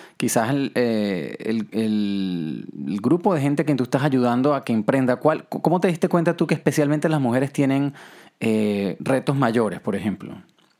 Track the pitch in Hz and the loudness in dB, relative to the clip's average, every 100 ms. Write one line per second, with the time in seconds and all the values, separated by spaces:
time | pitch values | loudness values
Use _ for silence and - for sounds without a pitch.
0 | - _ 123 123 113 120 135 123 120 110 | -20 _ -2 0 0 0 -2 0 0 0
1 | 104 92 65 - - 113 104 107 110 107 | 0 -2 -6 -8 -4 -4 -4 -2 0 0
2 | 101 98 95 87 80 60 - - 69 101 | -2 -2 -2 -4 -4 -8 -10 -10 -6 -6
3 | - 175 202 165 143 147 151 135 123 135 | -2 0 2 0 0 0 0 0 0 0
4 | 143 131 120 120 139 139 - 113 104 135 | 2 2 2 2 2 0 0 0 2 2
5 | 127 123 151 156 - - 160 175 190 165 | 2 2 2 0 -4 -2 2 2 2 2
6 | 185 175 170 165 160 151 156 143 143 151 | 2 2 2 0 0 2 2 2 2 2
7 | 160 156 127 123 139 - 139 135 139 139 | 2 2 2 0 0 0 2 2 -2 -6
8 | - - - _ 113 107 104 101 98 - | -20 -20 -20 _ 0 2 2 0 -2 -4
9 | - 131 139 139 123 117 107 85 - 98 | 0 0 0 0 2 2 0 -2 -6 -2
10 | 101 90 - - - _ _ | -4 -4 -10 -16 -20 _ _